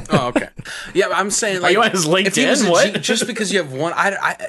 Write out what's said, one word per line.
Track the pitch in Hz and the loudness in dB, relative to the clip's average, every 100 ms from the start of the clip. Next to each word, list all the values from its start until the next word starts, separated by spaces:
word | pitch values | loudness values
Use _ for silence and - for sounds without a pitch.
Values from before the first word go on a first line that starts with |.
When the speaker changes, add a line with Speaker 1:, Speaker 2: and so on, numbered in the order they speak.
| - | 0
Speaker 1:
Oh, | 180 123 | -2 0
okay. | - - - - - - | -2 -4 -10 -14 -14 -6
Yeah, | 175 196 | -2 0
I'm | 175 196 | 0 -2
saying, | 202 220 185 | -2 -2 0
Speaker 2:
Are | 175 | 2
you | 196 | 4
Speaker 1:
like, | 220 | 2
Speaker 2:
on | 190 | 2
his | 156 | 2
Speaker 1:
if | 185 196 170 | 2 2 2
he | - | 2
was | 277 | 2
Speaker 2:
LinkedIn? | 202 | 4
Speaker 1:
a | |
Speaker 2:
What? | 175 214 | 4 4
Speaker 1:
ge-, | 202 | 2
just | - 233 247 | -2 -2 -2
because | 226 202 | -4 -2
you | 190 | -2
have | 151 | -2
one, | 131 165 | -4 -2
I, | - 185 190 | 0 0 0
I, | 151 - | -4 -4